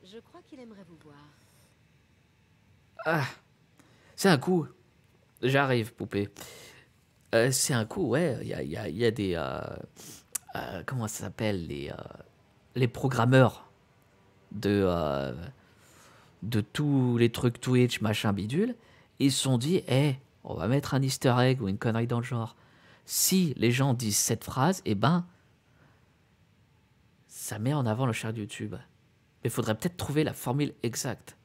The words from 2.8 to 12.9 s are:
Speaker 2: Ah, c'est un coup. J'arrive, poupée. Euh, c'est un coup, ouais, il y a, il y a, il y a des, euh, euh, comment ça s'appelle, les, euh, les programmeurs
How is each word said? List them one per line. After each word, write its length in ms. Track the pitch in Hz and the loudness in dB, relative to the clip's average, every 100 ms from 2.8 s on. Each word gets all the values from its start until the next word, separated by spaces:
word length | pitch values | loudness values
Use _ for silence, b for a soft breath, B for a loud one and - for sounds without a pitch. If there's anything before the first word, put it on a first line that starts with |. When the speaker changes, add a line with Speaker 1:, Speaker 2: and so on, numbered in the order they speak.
| _ - | _ -10
Speaker 2:
Ah, 220 | - 160 127 - _ _ _ _ b b b - | -2 0 -2 -6 _ _ _ _ b b b 0
c'est 120 | 196 | 4
un 100 | 151 | 4
coup. 280 | 151 180 143 - _ _ _ _ _ _ | 4 0 0 -10 _ _ _ _ _ _
J'arrive, 520 | 123 135 139 123 107 | 0 2 4 2 0
poupée. 340 | - 104 101 101 - B B B B B _ _ _ _ | -6 -6 -4 -4 -8 B B B B B _ _ _ _
Euh, 160 | 113 123 | 2 2
c'est 240 | 131 - | 2 0
un 100 | 127 | 0
coup, 220 | 110 - 117 | -2 -2 0
ouais, 300 | 123 170 117 | 0 0 -2
il 60 | 107 | -6
y 60 | |
a, 80 | 87 | -6
il 80 | 67 | -6
y 60 | 85 | -6
a, 120 | 104 | -6
il 80 | 80 | 0
y 80 | |
a 60 | 117 | 0
des, 240 | 107 98 | 0 -2
euh, 260 | 85 69 71 73 - - - B B _ - - - | -2 -4 -6 -8 -12 -16 -20 B B _ -14 -10 -10
euh, 260 | 123 95 78 | -8 -8 -6
comment 220 | 131 107 | -4 -4
ça 160 | - | -6
s'appelle, 420 | 104 - 110 98 82 | -10 -4 -2 -2 -4
les, 240 | 71 69 | -8 -8
euh, 60 | - - - - _ _ _ _ | -10 -14 -18 -20 _ _ _ _
les 140 | - | -2
programmeurs 800 | 127 | -2